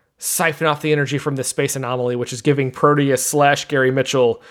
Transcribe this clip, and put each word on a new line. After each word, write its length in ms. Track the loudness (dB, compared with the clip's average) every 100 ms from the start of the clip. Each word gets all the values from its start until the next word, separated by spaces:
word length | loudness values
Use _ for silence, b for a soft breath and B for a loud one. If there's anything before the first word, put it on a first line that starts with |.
| b b
siphon 480 | -6 -2 -2 0 -2
off 160 | -2
the 100 | 0
energy 240 | 0 0 -4
from 180 | -4 -4
the 80 |
space 320 | -4 -2 -4 -4
anomaly, 400 | -6 -4 -2 -2
which 160 | -4
is 100 | -2
giving 300 | 0 2 0
Proteus 540 | 2 2 4 2 0 0
slash 420 | 2 4 2 0
Gary 240 | 0 2
Mitchell 500 | 0 0 2 2 0 B